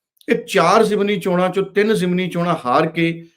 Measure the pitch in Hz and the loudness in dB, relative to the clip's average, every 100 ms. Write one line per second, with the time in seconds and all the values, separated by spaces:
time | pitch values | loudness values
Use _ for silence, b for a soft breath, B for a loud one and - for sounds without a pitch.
0 | _ _ - 240 - 185 165 214 196 202 | _ _ -4 -4 0 2 4 4 2 0
1 | 202 202 190 175 185 185 190 196 208 202 | 0 -2 0 0 0 -2 -2 0 0 0
2 | 180 180 185 170 175 165 123 139 165 170 | 0 -2 -2 -2 -2 -2 0 0 0 0
3 | 165 165 B | -4 -4 B